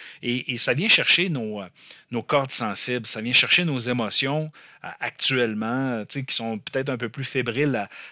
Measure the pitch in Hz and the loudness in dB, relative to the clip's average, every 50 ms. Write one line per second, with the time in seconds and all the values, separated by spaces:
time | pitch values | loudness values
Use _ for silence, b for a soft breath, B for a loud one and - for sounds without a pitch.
0 | B B B B - 120 120 127 - - 123 117 - 135 123 135 196 220 - - | B B B B -4 -2 -2 -2 -2 -4 -2 0 2 2 2 2 2 2 2 4
1 | 123 - - - 180 190 156 131 113 107 107 101 95 87 B B B B B B | 4 4 4 4 2 2 0 -2 -2 -4 -4 -6 -8 -10 B B B B B B
2 | B B 120 120 110 - 151 143 135 131 - - 120 107 98 - - - 123 123 | B B -4 -4 0 2 2 2 4 2 2 0 0 0 0 0 0 2 0 -2
3 | 110 - - 113 110 120 127 - - - - - 180 165 139 123 113 123 123 120 | -2 -4 -6 -4 -2 2 2 2 4 4 4 4 4 2 0 0 0 0 0 0
4 | 113 101 - - 123 127 143 156 156 156 B B B B B B - 90 - - | 0 0 0 0 2 2 0 0 -2 -4 B B B B B B -14 -14 -10 -8
5 | - 117 - - - - 135 127 120 113 107 107 110 113 120 131 135 131 123 110 | -8 -8 -4 0 0 2 4 4 4 2 2 -2 -2 0 0 0 0 0 -2 -4
6 | 107 - - 139 131 - - - 117 113 110 107 - - - 135 131 135 131 117 | -4 -4 -4 -4 -2 -2 -2 -2 -2 -2 -4 -6 -6 -4 -4 -2 -2 -2 -2 -2
7 | 120 113 - 139 131 - - 135 123 123 110 131 147 143 127 110 101 B B B | -4 -6 -4 -6 -8 -2 -2 -2 0 0 0 2 2 2 2 0 -2 B B B
8 | B B | B B